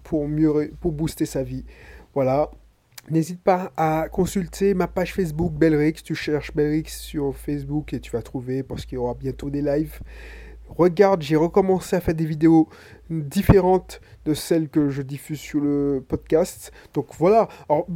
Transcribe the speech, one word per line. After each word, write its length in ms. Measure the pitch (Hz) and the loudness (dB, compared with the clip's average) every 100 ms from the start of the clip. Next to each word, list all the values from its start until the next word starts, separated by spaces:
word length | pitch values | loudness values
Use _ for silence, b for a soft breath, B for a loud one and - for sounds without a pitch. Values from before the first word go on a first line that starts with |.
pour 240 | - 156 147 | -6 -4 -2
mieux 220 | 151 156 | 2 2
ré-, 220 | 151 151 - | 2 -2 -4
pour 120 | 175 | -4
booster 340 | 151 160 - 151 | -2 -4 -2 -4
sa 160 | 143 | -4
vie. 220 | 127 131 - B B B B | -6 -8 -12 B B B B
Voilà. 360 | 139 131 135 151 - _ _ _ - - | -2 0 2 -2 -6 _ _ _ -20 -4
N'hésite 300 | 160 160 180 | -2 -2 -2
pas 320 | - 180 185 - | 0 0 -2 -2
à 300 | 160 156 160 | 0 0 -2
consulter 640 | - 180 196 175 - 196 | -2 -2 -2 -4 -2 0
ma 120 | 190 175 | 0 -2
page 280 | - 175 | -2 -4
Facebook 380 | - 175 151 170 | -2 -4 -2 -4
Belrix. 420 | 151 160 151 151 156 | 2 2 4 2 -2
Tu 100 | - | -6
cherches 400 | 160 - 151 - | -8 -4 -4 -4
Belrix 340 | 151 147 156 156 | -2 0 0 -4
sur 460 | - - 156 139 | -10 -10 -4 -4
Facebook 600 | 127 - 147 139 151 147 | -4 -6 -6 -4 -6 -6
et 60 | 123 | -8
tu 100 | - | -6
vas 100 | 117 | -8
trouver 420 | - 139 123 131 | -6 -8 -6 -6
parce 220 | 127 - | -6 -10
qu'il 120 | - 127 | -8 -6
y 20 | |
aura 160 | 120 | -4
bientôt 340 | 123 135 123 143 | -4 -8 -8 -6
des 140 | 143 | -2
lives. 380 | 147 143 156 - B B B B B B - | 0 0 -2 -8 B B B B B B -6
Regarde, 540 | - 175 165 196 190 | 2 4 6 6 4
j'ai 140 | 143 156 | 2 2
recommencé 600 | 170 202 190 185 - 180 | 4 4 2 2 0 -2
à 40 | |
faire 140 | 170 | 0
des 120 | 165 160 | -2 -2
vidéos 420 | 156 160 160 156 B B B - | 2 6 6 4 B B B -8
différentes 920 | 160 143 196 - 202 185 190 180 - b b - | -8 -4 2 6 6 6 4 0 -14 b b -4
de 80 | |
celles 340 | 147 - 165 156 | -2 0 0 2
que 220 | 160 147 | 2 0
je 100 | 139 | 0
diffuse 380 | 131 139 - 151 | -6 -10 -10 -10
sur 220 | - 147 | -6 -2
le 440 | 143 143 143 135 - | 0 0 0 -2 -4
podcast. 640 | 151 - 156 185 - - B B | -8 0 0 0 -4 -18 B B
Donc 140 | - 135 - | -8 -8 0
voilà. 300 | 165 220 202 B - | 4 4 2 B -2
Alors, 160 | 151 180 | -2 -2